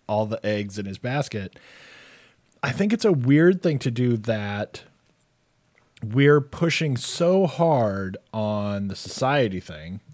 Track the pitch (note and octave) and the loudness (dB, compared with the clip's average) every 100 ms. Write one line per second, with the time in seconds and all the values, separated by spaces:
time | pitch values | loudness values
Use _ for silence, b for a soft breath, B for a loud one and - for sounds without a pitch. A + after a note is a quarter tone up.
0 | - G#2+ A2 A2 G#2 G#2 G2+ G2+ G2 F#2+ | -4 -2 -2 -4 -2 -2 -4 -8 -10 -8
1 | B2 C#3 C#3+ G#2+ F#2 - B B B B | -6 -4 -4 -6 -10 -14 B B B B
2 | B B B B _ _ - C3 G3+ A3+ | B B B B _ _ -4 0 0 2
3 | A3 D#3 B2 D3 E3+ F#3 F3 C#3+ C3+ A#2+ | 2 2 4 6 6 4 2 0 -2 0
4 | B2 A#2 G#2+ A2 G2+ G#2 A2 - - _ | 0 0 0 -4 -2 -4 -6 -10 -20 _
5 | _ _ _ _ _ _ _ _ _ - | _ _ _ _ _ _ _ _ _ -14
6 | G#2+ A#2 C#3 D3 C#3 - E3 - D#3+ B2 | -4 4 6 6 2 -2 -2 0 -2 -2
7 | - - E3+ F#3+ F3+ - E3+ C#3+ A2 G2 | -4 0 2 4 2 2 2 4 2 -2
8 | F#2+ G2 _ A2+ G#2+ G#2+ G#2 G2+ G2 G2 | -6 -8 _ -6 -4 -2 -2 -4 -4 -8
9 | G2+ - C3 C#3+ A#2 F#2 - D#2 D#2 G2 | -8 -4 0 2 0 -2 -10 -14 -12 -14
10 | _ | _